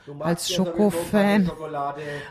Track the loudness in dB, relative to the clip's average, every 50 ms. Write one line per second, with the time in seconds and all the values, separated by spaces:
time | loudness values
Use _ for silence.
0 | -18 -16 -10 -6 -2 -2 -2 -2 -2 -2 0 0 0 0 2 2 2 4 2 0
1 | -2 2 2 4 4 4 4 4 4 2 0 -4 -8 -8 -6 -4 -4 -4 -6 -6
2 | -8 -8 -8 -8 -10 -10